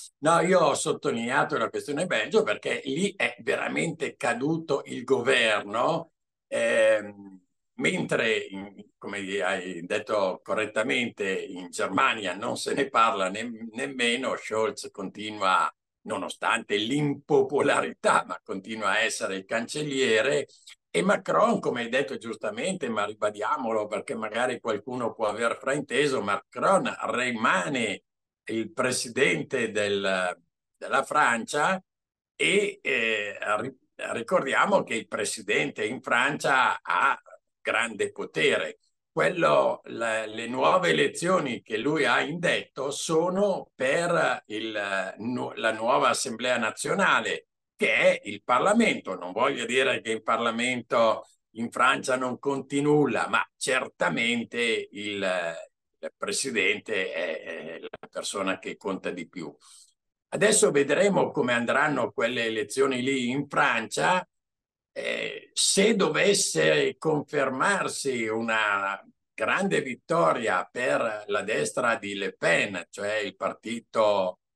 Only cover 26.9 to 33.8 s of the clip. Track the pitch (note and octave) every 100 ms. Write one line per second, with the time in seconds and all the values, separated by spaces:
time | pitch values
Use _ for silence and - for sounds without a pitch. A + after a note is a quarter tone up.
26.9 | F#2 G#2 A#2 B2+ A2+ B2+ F#3 E3 C3 G#2+
27.9 | F#2 _ _ _ _ - A2+ A2 - B2+
28.9 | A#2+ A#2+ B2+ D#3 - - C3 A2 G#2 G#2
29.9 | G2+ G2 F#2+ F2+ - _ _ _ _ F#2+
30.9 | C3 - D3 C3 A#2 A2+ D3 E3 F#3+ -
31.9 | _ _ _ _ - D#3 G3+ G3 - C#3+
32.9 | B2+ A2+ G#2+ G#2 - G#2 G#2 C3+ -